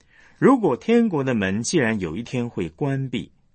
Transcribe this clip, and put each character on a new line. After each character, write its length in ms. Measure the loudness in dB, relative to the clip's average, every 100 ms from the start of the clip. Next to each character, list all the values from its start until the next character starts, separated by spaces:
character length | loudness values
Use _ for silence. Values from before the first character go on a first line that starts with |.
| _ _ -20 0
如 220 | 4 4
果 160 | 2 -2
天 320 | 2 2 2
国 160 | 0
的 100 | 0
门 300 | 0 0 -2
既 140 | 0 0
然 220 | 2 0
有 180 | -4 -6
一 60 |
天 260 | -6 -6 -6
会 200 | -6 -6
关 400 | -4 -4 -2 -4
闭， 220 | -6 -8 _ _